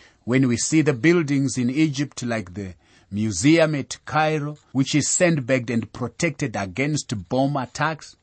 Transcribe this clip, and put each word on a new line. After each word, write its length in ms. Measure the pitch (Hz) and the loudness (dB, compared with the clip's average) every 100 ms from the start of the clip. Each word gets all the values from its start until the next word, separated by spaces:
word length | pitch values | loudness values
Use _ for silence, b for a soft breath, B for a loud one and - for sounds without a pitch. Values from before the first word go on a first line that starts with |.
| b b | b b
when 240 | 107 131 131 | 0 2 4
we 100 | 117 | 0
see 240 | - 160 | 2 2
the 120 | 147 | 2
buildings 640 | 120 151 175 143 139 139 127 | 2 2 2 2 0 0 0
in 120 | 123 | -2
Egypt 540 | 139 160 135 147 - | 0 0 0 -6 -6
like 300 | 120 113 92 | -6 -6 -8
the 200 | 98 95 87 b b b | -10 -10 -12 b b b
museum 640 | 101 110 90 135 165 156 147 | -4 -2 2 4 6 4 0
at 280 | 127 - - | -6 -12 -4
Cairo, 520 | 156 156 156 143 151 _ | 0 0 0 -4 -10 _
which 240 | 127 135 147 | -2 2 2
is 120 | 127 | 0
sandbagged 640 | - 180 156 120 131 117 | 2 2 2 0 -2 0
and 240 | 117 107 | -4 -4
protected 640 | - 120 - 170 - 139 101 | -8 -8 -2 -4 -2 -4 -4
against 720 | 98 87 143 147 - 110 85 | -6 -4 -2 -2 -4 -8 -2
bomb 260 | 127 135 139 | 0 0 -2
attacks. 640 | 123 - 151 156 - _ | -6 -4 -4 -4 -14 _